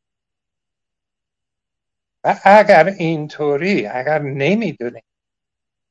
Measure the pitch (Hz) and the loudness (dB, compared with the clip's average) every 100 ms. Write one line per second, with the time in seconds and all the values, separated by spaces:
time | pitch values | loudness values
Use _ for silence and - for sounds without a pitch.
0 | _ _ _ _ _ _ _ _ _ _ | _ _ _ _ _ _ _ _ _ _
1 | _ _ _ _ _ _ _ _ _ _ | _ _ _ _ _ _ _ _ _ _
2 | _ _ 151 190 196 208 208 180 165 196 | _ _ -6 0 4 6 6 4 4 0
3 | 165 160 151 - 151 143 180 190 104 123 | -4 -4 -8 -6 -4 -2 -2 -4 -4 -6
4 | 131 156 143 139 139 214 214 139 120 117 | -4 -4 -4 -4 -2 -2 -4 -8 -12 -12
5 | _ _ _ _ _ _ _ _ _ | _ _ _ _ _ _ _ _ _